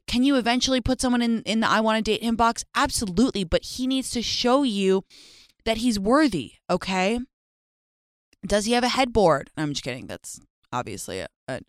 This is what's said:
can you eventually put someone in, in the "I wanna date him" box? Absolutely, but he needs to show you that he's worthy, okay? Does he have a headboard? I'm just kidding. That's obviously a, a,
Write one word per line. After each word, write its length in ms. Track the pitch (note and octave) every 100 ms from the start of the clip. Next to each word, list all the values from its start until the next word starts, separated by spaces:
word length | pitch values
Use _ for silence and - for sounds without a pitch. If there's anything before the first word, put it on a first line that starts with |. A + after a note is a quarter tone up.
| -
can 160 | A#3+
you 140 | C4+ C4+
eventually 440 | A#3 B3 C4 C4
put 200 | B3+ B3+
someone 200 | B3+ B3
in, 220 | A#3 A3+
in 160 | - A3
the 80 | A3
"I 120 | G3+
wanna 200 | A3 A3
date 220 | A3 G#3
him" 140 | A#3 A3+
box? 280 | A#3 A#3 - A#3
Absolutely, 680 | C4+ - G#3 F3 B3+ G3+
but 220 | E3+ F3+
he 240 | - - B3+
needs 220 | C4+ B3
to 120 | A#3+
show 400 | - - A#3+ C4+
you 420 | C4+ G3+ F#3+ F#3+ - - - - _ _ A3
that 100 | A3+
he's 240 | A#3+ G#3
worthy, 540 | G3 C#4 D4+ F3 G#2+ - -
okay? 500 | F3+ - F#3+ F#3+ A#3+ B3+ _ _ _ _ _ _ _ _ _ _ _
Does 200 | F3+ G3+
he 80 | G#3
have 100 | A#3+
a 60 | B3
headboard? 600 | B3+ C4+ A#3 F3 C#3+ - -
I'm 160 | D3+
just 100 | C3+
kidding. 220 | C#3 B2 -
That's 340 | F2+ - - - _ _
obviously 460 | B2 - G2 - F#2
a, 100 | D#2+ _ -
a, 120 | C3